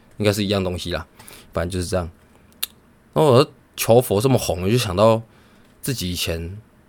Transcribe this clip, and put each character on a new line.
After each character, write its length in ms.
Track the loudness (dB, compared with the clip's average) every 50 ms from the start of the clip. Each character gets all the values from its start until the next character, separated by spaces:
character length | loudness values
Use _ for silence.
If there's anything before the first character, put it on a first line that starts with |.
| _ _ _ -2
应 60 | 0
该 80 | 0 0
是 120 | 0 -2
一 40 | -2
样 140 | -2 -2 -2
东 160 | -4 -4 -6
西 140 | -8 -8 -8
啦， 120 | -8 -8 -12 _ -20 -20 -20 -20 -20 -16 -10 -6
反 160 | -6 -4 -4
正 20 |
就 100 | -4 -4
是 100 | -4 -2
这 60 | -4
样。 120 | -4 -4 -6 -10 _ _ _ _ _ _ _ _ _ -16 -16 _ _ _ _ _ _ _ _ -2
然 120 | 2 4
后 80 | 6 6
我 200 | 6 4 2 -2 _ _ _ _
求 240 | -4 2 4 4 4
佛 200 | 4 2 2 2
这 80 | 2 2
么 80 | 2
红， 280 | 0 0 -2 -4 -4 -2
我 40 | 0
就 80 | 0
想 180 | 0 0 -2 0
到 280 | 4 4 4 4 2 -2 -8 _ _ _ _ _ _ -20 _ _ _
自 140 | -10 -8 -8
己 160 | -6 -6 -6
以 40 | -6
前 440 | -6 -4 -6 -6 -6 -8 -10 -12 -14 -18 _ _ _ _